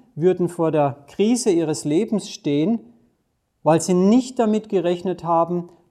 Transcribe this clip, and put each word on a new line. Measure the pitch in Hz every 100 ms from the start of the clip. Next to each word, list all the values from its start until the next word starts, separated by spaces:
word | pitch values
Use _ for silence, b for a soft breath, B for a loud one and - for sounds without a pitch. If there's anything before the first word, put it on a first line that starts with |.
| _ -
würden | 175 180 175
vor | 175 160
der | 151 143 - -
Krise | - 208 240 240
ihres | 170 156 147
Lebens | 151 160 226 202 -
stehen, | - 151 143 170 233 - _ _ _ _ _ _ _
weil | 151 160
sie | 170
nicht | 180 190 240 254 -
damit | 220 214 214
gerechnet | 190 170 180 185 175
haben, | 165 170 170 175 175 B B